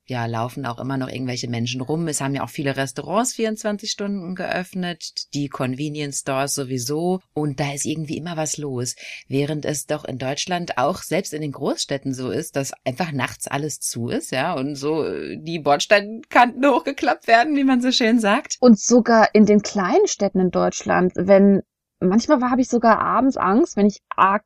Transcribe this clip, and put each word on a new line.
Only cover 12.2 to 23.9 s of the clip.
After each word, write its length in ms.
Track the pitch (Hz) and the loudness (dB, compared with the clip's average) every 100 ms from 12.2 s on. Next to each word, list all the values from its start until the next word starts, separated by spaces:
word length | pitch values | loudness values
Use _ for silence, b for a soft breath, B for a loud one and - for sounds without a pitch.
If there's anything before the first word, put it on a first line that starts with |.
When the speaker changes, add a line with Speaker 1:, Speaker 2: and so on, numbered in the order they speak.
| 127 | -4
Speaker 1:
ist, 260 | 110 175 139 | -4 -4 -6
dass 160 | 135 - 127 | -6 -6 -6
einfach 260 | 123 165 | -4 -4
nachts 360 | 139 127 - - | -4 -4 -6 -8
alles 320 | 139 151 - | -6 -6 -6
zu 280 | - 120 117 | -8 -6 -4
ist, 220 | 226 - | -4 -4
ja, 240 | 131 160 | -4 -2
und 220 | 151 135 139 | -4 -6 -4
so, 280 | 143 156 | -2 -2
äh, 320 | 92 76 76 98 | -2 -4 -8 -10
die 220 | 156 165 | -8 -2
Bordsteinkanten 1040 | 143 143 - 202 202 226 - 277 247 247 277 | 2 2 4 2 2 -8 0 4 4 4 2
hochgeklappt 600 | - 269 277 269 - - | 2 0 -2 -2 -2 4
werden, 280 | 226 240 285 | 4 4 2
wie 80 | |
man 180 | 269 247 | 2 2
so 100 | 254 | 2
schön 260 | 254 226 233 | 2 4 4
sagt. 380 | 202 233 - - | 4 0 -2 4
Speaker 2:
Und 180 | 247 214 | 8 8
sogar 560 | - 240 233 226 - | 6 4 6 4 6
in 100 | 208 | 6
den 160 | 202 208 | 6 6
kleinen 460 | - 202 180 330 403 | 2 -2 2 2 2
Städten 340 | - 196 190 | 0 0 2
in 100 | 180 | 2
Deutschland, 640 | 180 180 - - 175 180 - | 2 0 -2 0 2 2 2
wenn, 460 | 185 196 202 196 - _ _ _ | 6 8 8 6 0 _ _ _
manchmal 400 | 185 208 - 285 | 2 2 4 2
war, 100 | 247 | 2
habe 100 | 254 | 0
ich 80 | 247 | 2
sogar 320 | 240 233 214 | 2 4 4
abends 360 | 170 202 269 - | 2 2 2 2
Angst, 400 | 180 220 339 214 | 2 4 2 4
wenn 100 | |
ich 140 | 202 | 2